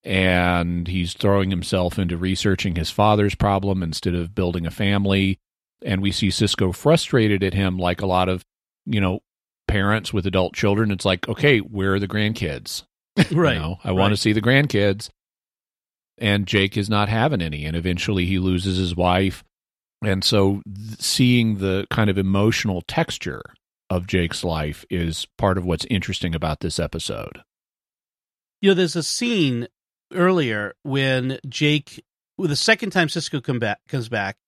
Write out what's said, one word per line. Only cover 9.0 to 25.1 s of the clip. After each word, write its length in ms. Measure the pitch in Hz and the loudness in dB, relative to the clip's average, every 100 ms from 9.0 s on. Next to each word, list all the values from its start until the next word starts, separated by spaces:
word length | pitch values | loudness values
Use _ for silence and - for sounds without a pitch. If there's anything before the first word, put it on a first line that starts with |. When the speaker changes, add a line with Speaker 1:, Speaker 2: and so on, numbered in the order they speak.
Speaker 1:
know, 180 | 95 95 _ _ _ _ - | 0 -2 _ _ _ _ -2
parents 460 | 104 101 107 90 | 0 2 0 0
with 120 | 104 92 | -4 0
adult 280 | 92 90 | 0 0
children. 380 | - 107 101 110 | 0 0 2 0
It's 120 | 95 98 | 0 0
like, 220 | 92 - | -2 -4
"Okay, 320 | 107 147 120 | 0 4 4
where 360 | - 104 95 98 | 0 -2 0 0
are 40 | |
the 80 | 98 | -2
grandkids?" 760 | 107 104 104 82 65 - - _ _ _ - | -2 -2 -2 -6 -6 -10 -14 _ _ _ 0
Speaker 2:
<laughs> 140 | - | 2
Right. 240 | 156 160 113 | 4 2 0
Speaker 1:
You 40 | |
know, 180 | 78 90 | -4 -6
"I 80 | - | -2
wanna 200 | 92 98 | 2 2
Speaker 2:
Right. 80 | 107 | 2
Speaker 1:
see 120 | 110 | 2
the 80 | 107 | 2
grandkids." 680 | 110 135 147 104 101 98 - _ _ _ _ _ _ _ _ _ _ _ | 4 4 4 2 2 0 -8 _ _ _ _ _ _ _ _ _ _ _
And 300 | 113 101 95 | 2 2 2
Jake 300 | 104 98 107 | 2 2 0
is 120 | 98 | 0
not 200 | 104 104 | 0 2
having 320 | 113 139 123 | 2 0 0
any. 240 | 82 73 76 | -4 -4 -4
And 100 | 85 | -2
eventually 500 | 87 87 - 98 90 | -2 -2 0 0 0
he 140 | 95 | 0
loses 380 | 92 90 95 92 | 2 0 0 0
his 180 | 90 85 | -2 0
wife. 480 | 90 90 95 - _ _ _ _ _ _ | 2 2 0 -4 _ _ _ _ _ _
And 200 | 110 95 | -2 -2
so 380 | - 107 98 101 - | 2 4 4 2 -6
th-, 340 | 98 110 110 | -14 -14 -8
seeing 580 | - - 127 123 113 101 | -4 2 4 4 2 0
the 280 | 95 95 98 | -2 -2 -2
kind 180 | - 104 | 0 2
of 80 | 95 | 2
emotional 640 | 95 98 107 - 107 90 | 2 2 2 2 -2 -4
texture 640 | - - 165 - - - - _ _ _ _ | -4 -4 -2 -6 -10 -10 -14 _ _ _ _
of 180 | 92 92 | -4 0
Jake's 360 | 92 85 - | 0 0 -2
life 400 | 90 80 76 - - | -4 -4 -4 -8 -6
is 380 | 90 85 | -4 -4